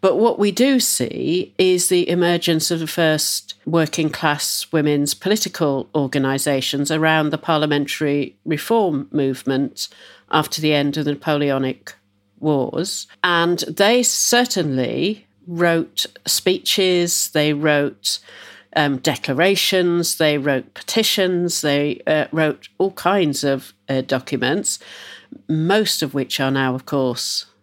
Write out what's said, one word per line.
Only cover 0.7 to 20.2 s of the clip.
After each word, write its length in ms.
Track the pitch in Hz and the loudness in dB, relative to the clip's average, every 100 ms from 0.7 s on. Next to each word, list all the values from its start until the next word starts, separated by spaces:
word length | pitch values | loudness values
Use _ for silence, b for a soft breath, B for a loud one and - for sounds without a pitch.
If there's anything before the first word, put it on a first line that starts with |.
| 262 | 4
see 720 | - - 127 - 131 175 - _ | 2 -2 -4 -4 -2 -2 -4 _
is 300 | 185 180 180 | 2 4 2
the 200 | 180 175 | 2 2
emergence 640 | 175 175 175 170 160 160 | 2 2 2 2 0 0
of 100 | 165 | -4
the 60 | 160 | -4
first 680 | - 165 156 - - - - | 0 2 2 -2 -6 -10 -14
working 460 | - 165 156 - 156 | -2 0 0 0 -4
class 560 | 151 160 147 - - - | 0 0 0 -4 -6 -2
women's 420 | 160 151 147 143 | 0 2 2 0
political 760 | - 185 214 196 - 156 139 110 | -2 0 0 -2 -2 0 0 -2
organisations 960 | 156 139 143 135 135 151 139 131 139 143 | -2 -2 0 0 0 0 -2 -2 -4 -2
around 400 | 156 160 156 151 | 0 2 2 2
the 80 | 151 | -2
parliamentary 1000 | - 160 151 147 143 - 151 143 135 _ | 0 0 2 0 -2 -2 -2 0 -4 _
reform 640 | - 151 - 226 196 147 - | -6 -6 0 0 2 -2 -4
movement 760 | 147 139 131 - 135 139 - - B B B B | -2 -2 -2 -2 0 -2 -4 -12 B B B B
after 300 | 160 151 - | 0 0 -2
the 140 | 151 | 0
end 220 | 147 143 147 | 2 0 -2
of 80 | |
the 80 | 147 | -2
Napoleonic 840 | 143 - 147 143 135 131 131 - - _ _ _ _ | -4 -2 0 0 0 -2 -4 -12 -20 _ _ _ _
Wars. 680 | 156 143 123 - 185 - - B | 0 0 0 -4 -6 -8 -12 B
And 380 | 180 175 170 175 | 0 2 2 0
they 420 | - 160 202 240 | -4 2 2 4
certainly 1200 | 233 - - 240 247 - 156 131 120 120 170 214 _ _ - | 2 0 2 2 2 0 -2 0 -2 -2 -2 -4 _ _ -12
wrote 600 | 170 175 165 - - - - - | 0 2 2 -2 -6 -8 -8 -6
speeches, 1040 | - - 185 - - 185 180 175 - - | -2 0 0 0 0 2 2 0 -2 -2
they 220 | 160 151 | 0 0
wrote, 680 | 147 151 147 143 - - - B B B B B | 2 2 2 0 -2 -6 -6 B B B B B
um, 240 | - 147 135 | 0 0 0
declarations, 1160 | 156 143 - 135 180 196 - 190 175 170 170 | -2 -4 -4 0 2 2 0 2 2 0 -2
they 220 | - | 0